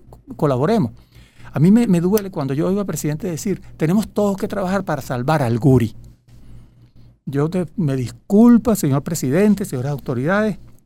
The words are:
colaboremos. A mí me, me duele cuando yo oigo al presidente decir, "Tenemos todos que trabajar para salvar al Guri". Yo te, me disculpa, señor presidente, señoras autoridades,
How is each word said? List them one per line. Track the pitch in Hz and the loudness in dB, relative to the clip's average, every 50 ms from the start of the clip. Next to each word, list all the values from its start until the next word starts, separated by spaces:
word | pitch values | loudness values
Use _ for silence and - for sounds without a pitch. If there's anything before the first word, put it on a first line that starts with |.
| - - - - _ - 254 - | -16 -20 -20 -20 _ -18 -8 -4
colaboremos. | 160 147 131 120 139 175 226 220 147 113 - - - _ _ - - _ _ _ - - | -2 0 0 0 0 0 0 0 0 -2 -4 -10 -20 _ _ -20 -20 _ _ _ -20 -10
A | - - | -2 2
mí | 151 185 | 4 4
me, | 208 240 240 196 | 6 4 4 4
me | 180 170 | 2 2
duele | 165 185 208 214 196 190 | 2 0 0 0 -2 -4
cuando | - 165 139 135 139 | -8 -8 -6 -4 -4
yo | 143 170 180 | -2 -2 -2
oigo | 190 208 | -2 -2
al | 202 | -4
presidente | 185 165 147 - 151 151 151 - 185 | -6 -6 -6 -6 -6 -6 -6 -6 -8
decir, | 165 143 - 202 180 - - - - | -8 -6 -6 -6 -6 -6 -8 -16 -8
"Tenemos | - 160 156 185 220 190 - | -4 -2 0 0 0 -2 -2
todos | - 208 208 202 196 190 | -2 -2 0 0 -2 -2
que | 220 196 | -4 -6
trabajar | 214 208 196 180 190 196 190 | -6 -4 -4 -2 -2 -4 -2
para | - 156 135 | -4 -6 -6
salvar | - - 135 120 123 151 156 147 | -6 -6 -6 -4 0 0 0 0
al | 135 113 120 120 | 2 0 -2 2
Guri". | 107 139 131 123 120 113 - - - - - _ _ _ - - - - - - - - _ _ - _ _ - - - _ _ - | 4 4 4 4 4 0 -4 -10 -20 -20 -20 _ _ _ -20 -20 -20 -20 -20 -20 -20 -20 _ _ -20 _ _ -20 -20 -20 _ _ -14
Yo | - 135 139 147 165 | -6 -2 -2 -2 -2
te, | 185 185 175 - - | -2 -4 -6 -6 -4
me | - 170 139 135 | -4 -2 -2 0
disculpa, | 131 123 113 - - _ - 202 208 233 240 240 226 - 240 214 | -2 -4 -6 -8 -14 _ 0 4 6 8 8 8 6 6 2 0
señor | - - 147 131 143 | 0 2 0 0 0
presidente, | 139 - 165 - - 127 135 180 208 214 202 202 202 | -2 -4 -6 -4 -2 0 2 2 4 4 2 2 -2
señoras | - - 127 123 143 147 | -6 -6 -6 -4 -4 -6
autoridades, | 135 - - 131 117 131 160 190 208 214 214 180 - - - - - _ | -6 -6 -6 -4 -4 -2 -2 0 0 0 -2 -4 -6 -12 -20 -20 -20 _